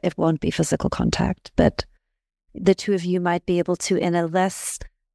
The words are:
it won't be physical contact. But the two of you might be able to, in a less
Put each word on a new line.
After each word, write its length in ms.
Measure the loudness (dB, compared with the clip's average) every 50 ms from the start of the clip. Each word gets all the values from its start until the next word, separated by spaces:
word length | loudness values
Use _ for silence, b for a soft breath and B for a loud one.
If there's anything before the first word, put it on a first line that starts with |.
| -2
it 140 | -4 0
won't 220 | 2 2 2 2 2
be 120 | -2 -2
physical 380 | 0 0 0 0 0 0 0 -2
contact. 640 | 0 0 0 0 0 0 0 0 -2 -4 _ -4 _
But 260 | 2 2 2 2 -2 -10 -10 _ _ _ _ _ _ _ _ _ _ _ _ -14
the 180 | 0 2 2 2
two 200 | 2 0 -2 -2
of 100 | 0 0
you 160 | 0 -2 0
might 260 | 0 0 0 0 0
be 140 | 0 0 0
able 160 | 0 0 -2
to, 220 | -4 -2 -2 0
in 180 | 0 2 0 0
a 100 | 0 0
less 540 | 0 2 2 0 0 -2 -6 -8 -10 -10 -10 -12 -16 _ _ _ _